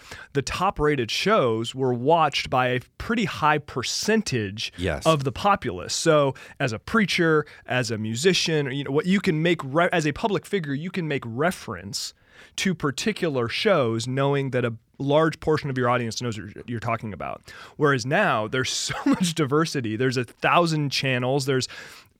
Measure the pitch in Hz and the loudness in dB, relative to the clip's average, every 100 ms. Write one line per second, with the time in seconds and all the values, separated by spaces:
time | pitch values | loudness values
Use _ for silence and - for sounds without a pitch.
0 | - - - 139 - - 190 - 151 143 | -18 -18 -4 -4 -2 0 -2 2 2 2
1 | 110 - 190 214 127 110 117 131 131 120 | 0 0 2 4 4 0 -4 -2 0 0
2 | 131 165 151 - - 127 127 127 - - | 4 4 4 0 0 0 2 -2 -6 -14
3 | - 233 170 - 151 151 - 127 - - | -4 -2 -2 0 2 2 0 -6 -4 -4
4 | - 220 - 127 101 107 - - 90 76 | 2 0 2 -2 -4 -6 -10 -4 -2 0
5 | 160 156 135 - 202 196 123 90 - - | 2 2 0 -2 2 2 0 -6 -6 0
6 | 165 151 139 - - - 131 107 - 226 | 4 4 4 -2 -16 -4 -4 -4 -2 0
7 | 190 - 165 156 147 - - 123 110 110 | 2 2 4 4 0 -12 -4 -2 -2 -4
8 | 110 113 180 175 175 156 139 139 139 139 | -4 2 2 2 2 0 -2 -4 -2 0
9 | 180 196 190 156 170 165 135 151 180 175 | 2 2 2 2 2 0 0 2 2 2
10 | 151 - 226 170 - 202 151 139 180 190 | 0 -2 -2 -2 -2 -4 -2 -6 -6 -6
11 | 156 139 117 117 139 - - 90 98 - | -4 -4 -4 -2 -2 -2 -10 -10 -8 -8
12 | - _ _ - - - 190 165 147 135 | -10 _ _ -20 -14 -4 -2 0 -4 -2
13 | 202 - 170 135 117 - 220 170 117 113 | -4 -2 -2 0 -2 0 2 4 2 0
14 | 117 135 139 139 135 127 120 110 _ - | -2 0 0 0 0 -2 -2 -4 _ -6
15 | 139 147 160 - 165 151 147 127 120 123 | 2 4 4 0 0 0 0 0 2 2
16 | 117 - 123 104 95 - - 117 120 117 | 0 -4 -6 -6 -10 -14 -8 -6 -4 -4
17 | 110 80 69 50 - - - - 147 135 | -4 -8 -8 -10 -14 -20 -16 0 2 2
18 | 127 170 185 117 107 131 123 - - - | 2 2 2 0 0 -2 -2 -2 -4 -2
19 | 285 240 175 160 139 147 160 147 110 107 | 0 2 0 0 2 2 2 -2 -4 0
20 | 131 127 117 - 143 151 170 156 143 - | 0 0 -4 -2 2 4 4 0 -2 -2
21 | 135 123 123 143 135 131 - - - - | 0 0 2 0 2 0 -2 -10 -18 -20
22 | - _ | -20 _